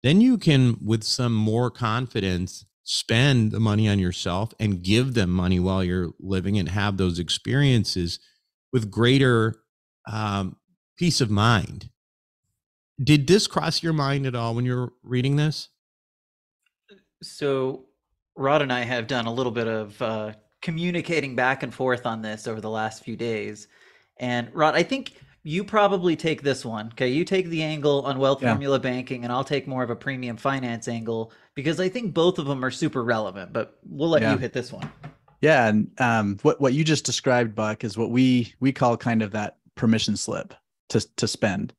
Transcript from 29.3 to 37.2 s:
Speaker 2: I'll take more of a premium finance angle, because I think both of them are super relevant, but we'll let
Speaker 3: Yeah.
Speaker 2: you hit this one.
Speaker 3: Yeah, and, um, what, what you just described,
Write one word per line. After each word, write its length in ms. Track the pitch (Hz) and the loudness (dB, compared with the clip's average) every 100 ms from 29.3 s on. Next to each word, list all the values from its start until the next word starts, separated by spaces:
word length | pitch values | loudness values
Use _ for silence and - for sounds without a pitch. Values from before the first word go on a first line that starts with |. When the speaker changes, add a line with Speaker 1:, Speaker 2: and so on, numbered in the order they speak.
Speaker 2:
I'll 100 | 123 | -4
take 240 | 135 143 143 | -2 -4 -4
more 160 | 131 | -6
of 80 | 123 | -4
a 60 | 117 | -6
premium 400 | - 131 123 117 | -6 -8 -8 -4
finance 500 | 139 135 123 117 120 | -4 -2 -4 -6 -6
angle, 460 | 117 113 113 113 _ _ - | -8 -6 -6 -6 _ _ -6
because 240 | 135 151 | -4 -2
I 80 | 185 | -2
think 260 | 254 226 | -2 -4
both 240 | 165 170 180 | 2 2 2
of 80 | 139 | -4
them 180 | 135 | -2
are 60 | 127 | -4
super 320 | - 151 143 | -2 -2 -2
relevant, 500 | 117 110 104 95 90 | 0 0 -2 -8 -8
but 260 | 117 110 _ | -6 -6 _
we'll 260 | - 151 170 | -16 -4 2
let 140 | 156 | 4
Speaker 3:
Yeah. 100 | 110 | 4
Speaker 2:
you 40 | 110 | 0
hit 140 | 123 | -2
this 200 | 127 - | -6 -8
one. 160 | 101 147 - - _ _ _ | -12 -14 -14 -20 _ _ _
Speaker 3:
Yeah, 260 | 147 147 113 | 4 6 6
and, 240 | 107 - - | 2 0 -2
um, 380 | 123 113 101 101 | 0 2 0 2
what, 180 | 147 - | 0 2
what 140 | 139 | 2
you 100 | 139 | 2
just 200 | 160 147 | 2 0
described, 520 | - - | 0 -2